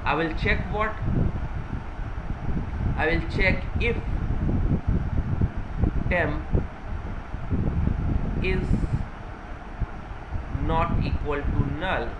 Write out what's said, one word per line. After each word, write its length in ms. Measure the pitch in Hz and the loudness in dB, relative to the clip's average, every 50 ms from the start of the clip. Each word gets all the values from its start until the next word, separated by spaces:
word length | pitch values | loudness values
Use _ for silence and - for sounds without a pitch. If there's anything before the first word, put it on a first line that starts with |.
| - | 2
I 100 | 135 143 | 0 2
will 200 | 156 165 160 156 | 2 0 0 0
check 240 | - - 202 214 208 190 - | 0 2 2 2 2 2 -2
what? 220 | - 208 214 214 208 - - - - - - - - - - - - - - - - - - - - - - - - - - - - - - - - - - - - - - - - | 0 0 0 -2 -2 -2 0 2 2 4 4 2 2 0 -4 -2 -4 -4 -4 -4 -6 -6 -6 -6 -6 -6 -6 -6 -6 -6 -4 -4 -4 -4 -2 -2 0 0 -2 -2 -2 -2 0 0 2
I 100 | - 147 | 2 2
will 140 | 160 170 170 165 - - | 2 2 2 0 0 0
check 280 | - 190 185 180 - - - - - | 2 4 4 4 2 0 -2 0 0
if 140 | 208 240 - - - - - - - - - - - - - - - - - - - - - - - - - - - - - - - - - - - - - - - - - - - - | 2 2 2 0 0 0 0 0 0 0 2 2 2 2 2 4 4 4 2 2 2 2 2 2 2 2 0 0 0 0 2 2 2 0 0 -4 -4 -4 0 2 2 4 4 2 2 2
temp 340 | 180 175 160 147 143 143 - - - - - - - - - - - - - - - - - - - - - - - - - - - - - - - - - - - - - - - - - | 2 2 2 2 0 -2 -2 0 0 0 0 0 -8 -8 -8 -6 -6 -6 -4 -6 -6 -6 -6 -8 -8 -6 -4 -2 0 0 0 0 2 2 2 2 2 2 0 0 2 2 0 0 0 0 2
is 200 | 185 185 185 175 - - - - - - - - - - - - - - - - - - - - - - - - - - - - - - - - - - - - - - - | 2 2 2 2 2 2 2 2 0 0 -2 -2 -4 -6 -10 -10 -10 -12 -12 -10 -12 -12 -12 -10 -12 -4 -4 -4 -4 -4 -10 -10 -10 -10 -10 -10 -6 -6 -6 -6 -4 -4 0
not 420 | - 151 151 165 165 170 - - - | 2 2 2 2 2 2 2 2 2
equal 380 | - - - - - 143 143 | 2 0 0 0 0 -2 0
to 320 | 143 147 143 143 143 139 139 147 | 0 0 2 2 2 0 0 -2
null. 300 | 170 190 170 123 117 117 - - | -2 0 0 0 -2 -4 -6 -6